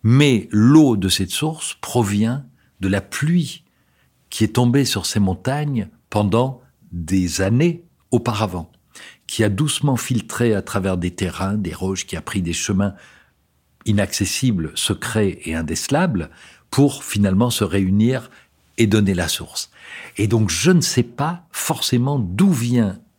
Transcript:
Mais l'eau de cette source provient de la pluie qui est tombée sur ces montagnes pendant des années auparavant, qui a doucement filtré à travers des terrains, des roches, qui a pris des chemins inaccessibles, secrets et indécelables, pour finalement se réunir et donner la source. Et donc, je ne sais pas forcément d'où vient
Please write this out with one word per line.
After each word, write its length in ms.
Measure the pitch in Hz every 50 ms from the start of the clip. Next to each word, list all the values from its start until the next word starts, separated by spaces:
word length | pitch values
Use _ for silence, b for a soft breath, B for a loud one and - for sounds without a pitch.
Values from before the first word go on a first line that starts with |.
Mais 480 | - 107 120 139 147 143 127 104 92 -
l'eau 460 | - 104 107 123 147 160 156 135 113
de 120 | 101 92 95
cette 200 | 90 - 95 92
source 480 | - - 151 156 160 - - - - _
provient 640 | - - - 123 113 98 101 104 110 113 123 143 139 b b b b b b _
de 80 | 92
la 140 | 95 98 98
pluie 640 | - - - - 143 156 175 180 151 123 - - _ _ _ _ _ _ _ _ _ _ _ _ _ _
qui 120 | - - 110
est 120 | 104 -
tombée 300 | 127 123 120 120 143 135
sur 200 | 127 - 101 95
ces 140 | - - 110
montagnes 720 | 101 95 92 - - 127 135 147 151 147 139 117 98 - _ _ _ _
pendant 520 | - 104 104 98 90 117 127 131 131 b b b b _ _ -
des 500 | - 87 82 78 95 95 90 87 80 -
années 420 | 95 98 113 123 160 170 160 165 - _ _ _ _ _
auparavant, 600 | - 117 117 127 113 101 110 98 87 87 80 - _ _ _ B B B B B B B B
qui 160 | - - - 110
a 60 | 104
doucement 460 | 101 98 156 147 - - - 143 131
filtré 600 | 117 - - 127 113 - - - - 123 117 107
à 60 | 98
travers 360 | - - - 101 92 98 92
des 140 | 90 85 90
terrains, 440 | - - 98 90 - - 95 95 104
des 180 | 107 98 85 78
roches, 340 | - 92 95 95 92 -
qui 80 | - -
a 60 | -
pris 200 | - - - 101
des 120 | 90 85 82
chemins 420 | - - - 101 95 101 101 95 B B B B B B B B B _ _ _ _ _ _ _ _ -
inaccessibles, 840 | 113 104 101 98 - - - 98 - - - - 127 107 87 80 76 -
secrets 640 | - - - 98 - - - 113 110 104 95 82 - -
et 100 | 82 80
indécelables, 760 | 82 82 78 82 - - - 139 151 185 180 120 92 76 B B B B B B B B _
pour 340 | - 135 143 143 139 - -
finalement 460 | - - 104 104 98 95 95 120 123
se 140 | - - 110
réunir 680 | 87 87 101 95 92 98 104 110 120 131 127 - b b b b b b _ _ _ _
et 100 | - 117
donner 260 | 104 107 110 104 95 95
la 140 | 87 87
source. 420 | 80 - - 85 - - - - B B B B B B B B B B
Et 100 | - 107
donc, 220 | 104 117 110 110 92
je 220 | - - - 170
ne 100 | 185 170
sais 220 | - - - 127 120
pas 420 | - - - 143 160 175 175 - _
forcément 680 | - - - - 151 - - - - 120 123 135 143
d'où 340 | 131 110 87 90 107 190 196
vient 480 | 170 117 120 120 123 123 113 98 92 - _ _ _